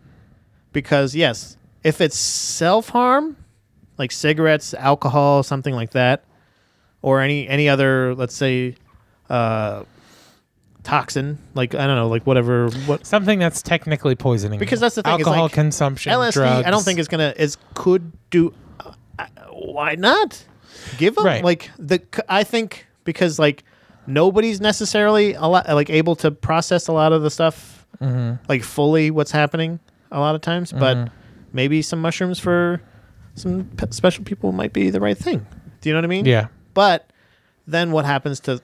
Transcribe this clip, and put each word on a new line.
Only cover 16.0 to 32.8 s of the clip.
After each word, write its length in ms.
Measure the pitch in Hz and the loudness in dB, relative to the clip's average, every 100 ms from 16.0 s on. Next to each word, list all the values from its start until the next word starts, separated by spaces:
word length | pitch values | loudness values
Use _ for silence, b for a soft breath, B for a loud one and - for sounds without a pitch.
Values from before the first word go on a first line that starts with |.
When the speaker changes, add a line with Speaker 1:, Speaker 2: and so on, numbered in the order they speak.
| 143 | -2
Speaker 1:
L 100 | - | 0
S 120 | 240 | 2
D, 60 | 143 | 2
I 220 | 127 127 | 2 2
don't 80 | 170 | 2
Speaker 2:
drugs. 120 | 208 | 0
Speaker 1:
think 140 | 190 175 | 0 -2
it's 100 | 151 | -2
gonna, 260 | 165 151 - | 0 -2 0
is, 200 | 151 - - | -4 -4 -14
could 360 | - 185 185 170 - - | -4 0 0 -2 -18 -2
do, 240 | 175 165 - - - - - _ - | 2 2 -2 -20 -20 -20 -20 _ -14
uh, 80 | - - - | -14 -16 -20
why 420 | - - 143 147 160 | -14 -12 -6 -4 0
not? 460 | 202 381 392 - - _ B B B 127 | 2 2 0 -4 -20 _ B B B 0
Give 200 | 175 269 | 0 2
'em, 60 | |
Speaker 2:
Right. 200 | 196 123 | 2 2
Speaker 1:
like, 260 | 175 170 - - | 0 0 -4 -10
the, 200 | 147 180 - | -2 -2 -4
c-, 80 | - - | -8 -2
I 140 | 190 | 0
think 420 | 208 233 220 - - _ | 0 -2 -4 -10 -20 _
because, 340 | - 160 175 151 | -6 0 0 2
like, 260 | 151 147 _ b b b - | 2 0 _ b b b -4
nobody's 540 | 139 180 196 226 196 | 2 4 4 0 0
necessarily 760 | 214 208 208 214 208 214 208 | 0 0 0 2 4 4 2
a 120 | - 160 | 2 2
lot, 220 | 180 - | 2 2
like, 220 | 147 147 | 0 2
able 260 | 156 165 165 | 2 2 2
to 140 | 156 | 0
process 580 | 147 - 160 - 175 - | -2 -2 -2 0 -2 0
a 40 | |
lot 200 | 160 156 | 2 4
of 100 | 160 | 4
the 80 | 151 | 0
stuff, 560 | - 165 - - - _ - | 0 0 -2 -12 -20 _ -6
Speaker 2:
Mm-hmm. 440 | 135 123 120 123 - | -4 -2 -2 -4 -2
Speaker 1:
like, 140 | 135 | -2
fully 480 | - - 147 160 156 | -2 0 2 2 2
what's 220 | 156 147 | 0 0
happening 480 | 151 147 165 160 170 _ _ - | 2 2 0 -4 -6 _ _ -10
a 80 | 143 | -4
lot 140 | 151 | -2
of 60 | 156 | -2
times, 320 | 165 175 175 | -4 -4 -4
but 240 | 131 131 123 | 0 0 0
Speaker 2:
Mm-hmm. 180 | 120 B B B B | -2 B B B B
Speaker 1:
maybe 300 | 127 139 156 | -2 0 0
some 180 | 151 165 | -2 -4
mushrooms 380 | 165 - 180 180 | -4 -2 -4 -4
for 420 | 180 175 175 175 | -2 0 0 -4